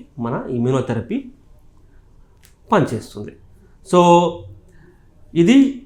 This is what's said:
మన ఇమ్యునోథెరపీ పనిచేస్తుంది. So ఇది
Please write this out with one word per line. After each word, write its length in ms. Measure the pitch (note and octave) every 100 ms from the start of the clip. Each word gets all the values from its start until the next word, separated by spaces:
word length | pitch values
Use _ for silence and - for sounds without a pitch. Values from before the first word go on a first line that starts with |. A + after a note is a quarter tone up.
| - -
మన 100 | A#2 D#3+ - B2
ఇమ్యునోథెరపీ 600 | A#2+ C3 - A2+ - B3 - - _ - - - - - _ _ - _ - _ -
పనిచేస్తుంది. 600 | G#3 C3+ A2 - G#2 G#2 - - - - - -
So 80 | F3+ F3 F3 F3 - - - - - - _ _ _ - D#3
ఇది 160 | E3+ C4+ C4+ -